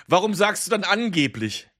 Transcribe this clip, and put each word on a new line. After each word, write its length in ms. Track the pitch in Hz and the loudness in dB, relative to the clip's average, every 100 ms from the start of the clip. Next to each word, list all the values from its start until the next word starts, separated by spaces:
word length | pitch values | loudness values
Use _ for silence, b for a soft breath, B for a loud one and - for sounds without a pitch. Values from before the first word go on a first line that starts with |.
| - | 0
Warum 260 | 175 214 185 | 2 2 2
sagst 320 | 208 208 - | 0 0 -2
du 40 | |
dann 120 | 208 | -2
angeblich? 840 | 185 208 233 165 135 113 107 - - | 0 0 0 0 0 -2 -6 -6 -14